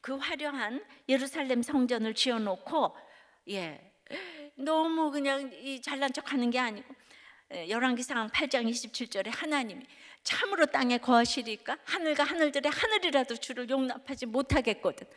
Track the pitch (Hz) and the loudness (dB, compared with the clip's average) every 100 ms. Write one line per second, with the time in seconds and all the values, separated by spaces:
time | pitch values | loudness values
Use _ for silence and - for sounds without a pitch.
0 | - 269 277 311 294 277 214 254 427 - | -8 -6 -4 -4 -4 -4 -4 -6 -10 -14
1 | - 262 269 311 269 247 233 269 247 240 | 0 2 2 -4 0 0 2 2 2 2
2 | 220 214 269 233 208 190 - 311 226 - | 0 0 0 2 0 -4 -2 2 2 0
3 | - - - _ - 196 165 147 190 _ | -14 -20 -20 _ -10 -6 -6 -10 -18 _
4 | _ 330 370 320 294 - 277 311 320 320 | _ -12 -12 -14 -18 -8 0 2 2 2
5 | 311 285 277 269 269 156 262 269 269 277 | 0 0 0 0 -4 -10 -10 -8 -6 -2
6 | 269 262 - 277 240 247 240 208 - 269 | -2 -2 -2 0 2 2 -2 -4 -14 -20
7 | _ - - - _ 180 165 226 254 240 | _ -20 -20 -20 _ -12 -4 0 2 2
8 | 254 254 220 - 285 262 226 240 226 - | 0 -2 0 0 2 2 2 0 -4 -8
9 | 233 196 202 226 311 294 233 175 - - | -6 -4 -4 -4 -2 0 -2 -6 -16 -20
10 | - - - - 403 359 302 269 254 240 | -20 -10 -4 -2 0 4 4 4 2 2
11 | 247 240 233 - 226 214 - 285 - 392 | 6 6 6 2 -4 -8 -6 -8 -4 -2
12 | 320 302 285 330 302 277 285 - 453 427 | 0 2 2 4 2 2 0 0 2 2
13 | 349 285 247 233 - 247 240 269 262 247 | 4 2 2 -2 -6 -8 -2 0 0 -2
14 | - 269 247 233 269 - 240 208 185 - | -8 -8 -2 -2 2 2 2 0 0 -2
15 | - | -10